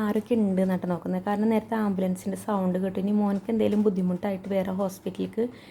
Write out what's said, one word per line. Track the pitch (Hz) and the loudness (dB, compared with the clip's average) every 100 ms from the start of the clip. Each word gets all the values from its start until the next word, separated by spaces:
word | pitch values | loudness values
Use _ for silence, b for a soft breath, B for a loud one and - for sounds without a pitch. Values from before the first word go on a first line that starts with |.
| 214 | 2
ആരൊക്കെ | 214 214 233 | 0 2 2
ഉണ്ട് | 208 190 | 2 2
എന്നിട്ട് | 190 180 180 | 2 0 0
നോക്കുന്നത്. | 170 - 180 185 | -2 -2 -2 0
കാരണം | 208 220 | 0 2
നേരത്തെ | 220 220 226 208 | 2 0 0 0
ആംബുലൻസിൻ്റെ | 190 185 185 202 185 - | 0 0 -2 -4 -6 -2
സൗണ്ട് | 202 185 185 | 0 2 0
കേട്ടു. | 190 190 | 0 -2
ഇനി | 190 208 | 0 2
മോനക്ക് | 208 196 - | 2 0 0
എന്തെങ്കിലും | 226 214 208 214 | 0 2 4 2
ബുദ്ധിമുട്ടായിട്ട് | 190 180 180 202 190 190 196 | 2 0 0 -2 -4 -2 -2
വേറെ | 190 185 | 0 -2
ഹോസ്പിറ്റലിലേക്ക് | 196 190 - 185 190 190 240 B B | -4 -4 -8 -6 -4 -2 -4 B B